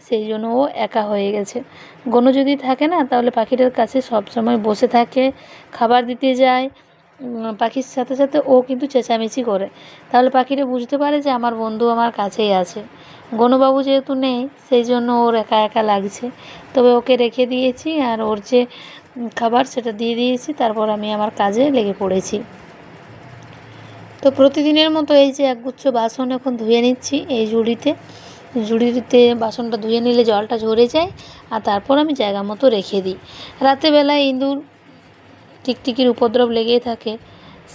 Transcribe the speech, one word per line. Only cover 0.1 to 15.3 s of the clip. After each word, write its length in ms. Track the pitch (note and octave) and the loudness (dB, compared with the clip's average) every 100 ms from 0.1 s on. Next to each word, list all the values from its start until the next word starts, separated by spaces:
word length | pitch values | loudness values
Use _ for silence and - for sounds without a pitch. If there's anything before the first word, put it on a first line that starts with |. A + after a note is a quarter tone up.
| A3 G#3+ | -4 -4
জন্য 200 | A3 A3+ | -6 -2
ও 200 | A#3 C#4+ | -2 -2
একা 340 | - G#3+ A#3 | -2 -2 -2
হয়ে 300 | G#3 G#3 G3+ | -2 -2 -2
গেছে। 320 | G#3 G3 B3 - - - - C4 | -4 -6 -10 -14 -18 -20 -14 -2
গনু 240 | A#3 B3 | 2 4
যদি 240 | C4+ C4+ C#4 | 2 2 0
থাকে 320 | B3+ C4 D4+ | -2 -2 0
না, 180 | F4 C4+ | 0 0
তাহলে 260 | B3 A#3+ | 0 0
পাখিটার 400 | A#3+ A3 B3 B3+ | 0 -2 0 0
কাছে 300 | B3+ A3 C4 | 0 -2 -2
সব 220 | - A3 G3+ - | -2 -4 -4 -4
সময় 220 | A3+ A#3+ | -2 0
বসে 300 | G#3+ G#3 A#3+ | 0 0 0
থাকে, 440 | A#3+ A#3+ - C4 C4+ - - - | 2 0 0 -2 -4 -14 -20 -20
খাবার 340 | - A3+ B3 A#3+ | -4 2 2 0
দিতে 300 | B3 C4+ B3+ | -2 0 4
যায়। 340 | C4 B3+ C4 - _ _ _ _ | 4 2 -2 -8 _ _ _ _
উম, 340 | B3+ A#3 A3+ G#3 | -12 -8 -8 -4
পাখির 240 | A#3 C4 | -4 -2
সাথে 320 | B3+ - B3 C4 | -6 -6 -6 -2
সাথে 260 | C#4 D4+ C#4+ | 0 0 4
ও 160 | B3+ | 2
কিন্তু 240 | B3+ B3+ C#4 | 2 -4 -2
চেঁচামেচি 560 | B3+ A3+ A3+ A3+ C4+ | -2 -2 -2 -2 -4
করে, 260 | A#3+ G3 G3 - - - - | -2 -4 -4 -10 -20 -20 0
তাহলে 180 | B3 B3+ | 2 4
পাখিটা 360 | C4 B3+ C#4 C4+ | 2 0 -2 -2
বুঝতে 320 | B3+ A#3+ C#4+ | -4 -4 -2
পারে 240 | C#4+ D4 | 0 0
যে 80 | C#4+ | -2
আমার 260 | B3 A#3+ A3+ | -2 -2 -4
বন্ধু 340 | A3+ A3 A#3 | -6 -2 0
আমার 220 | A#3 A#3 | 2 0
কাছেই 420 | - G3+ G3+ G#3+ | -2 -4 -2 0
আছে। 300 | F#3+ F3+ - A3 - - - - | 0 -2 -8 -16 -20 -20 -20 -10
গনুবাবু 500 | A3 A#3+ C4 C4+ C4+ | 0 2 4 4 2
যেহেতু 300 | C#4 C4+ C4+ | 2 0 0
নেই, 340 | C4+ C4 B3 C4+ - - | -2 -2 -4 -6 -12 0
সেই 140 | B3 | 0
জন্য 280 | A#3+ B3 A#3+ | 2 0 0
ওর 240 | A#3+ A#3 | 2 2